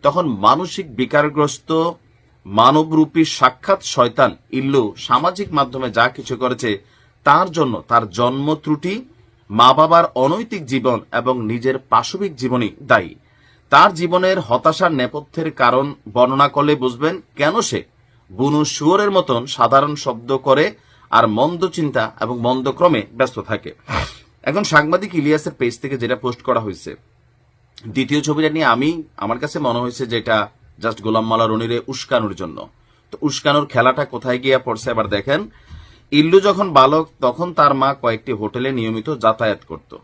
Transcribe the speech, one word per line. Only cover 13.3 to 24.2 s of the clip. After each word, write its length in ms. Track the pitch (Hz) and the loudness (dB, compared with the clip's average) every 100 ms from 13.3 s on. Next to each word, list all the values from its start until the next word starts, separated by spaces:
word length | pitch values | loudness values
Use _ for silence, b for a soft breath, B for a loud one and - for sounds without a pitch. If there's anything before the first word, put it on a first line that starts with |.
| b b b _ | b b b _
তার 240 | 139 185 | 6 6
জীবনের 460 | 170 170 180 185 190 | 4 -2 0 2 0
হতাশার 520 | 107 123 160 160 180 | 0 0 0 0 0
নেপথ্যের 600 | 151 123 147 143 - 160 | 0 -4 -6 -12 -8 -8
কারণ 420 | 135 123 127 143 143 - | 0 2 2 0 -6 -8
বর্ণনা 360 | 104 123 135 143 | 2 2 4 0
করলে 260 | 147 147 | 2 0
বুঝবেন 460 | 147 127 120 151 180 - - | 2 0 -2 -4 -4 -14 -2
কেন 240 | 143 202 | 0 0
সে 240 | - 104 - _ _ _ _ | -2 -6 -8 _ _ _ _
বুনু 320 | 92 135 151 | -4 0 2
শুয়োরের 460 | 147 - 151 190 208 | 0 0 2 2 4
মতন 360 | 190 175 120 127 | 2 0 -2 -4
সাধারণ 480 | - 117 135 147 | 0 4 4 2
শব্দ 420 | 147 - 117 120 135 | -4 -6 -8 -4 -4
করে 380 | 131 135 175 - b b b | 2 2 2 -2 b b b
আর 180 | 113 117 | 2 2
মন্দ 400 | 107 143 175 180 | 2 0 0 -4
চিন্তা 440 | 165 151 123 110 - | -2 -4 -2 -4 -4
এবং 200 | 110 123 | -6 -4
মন্দ 320 | 120 127 127 | -2 -2 -2
ক্রমে 340 | 131 175 143 98 | 2 2 2 -4
ব্যস্ত 260 | 113 127 - | -4 -4 -4
থাকে। 360 | - 104 - - - 113 B B | -8 -8 -8 -18 -10 -8 B B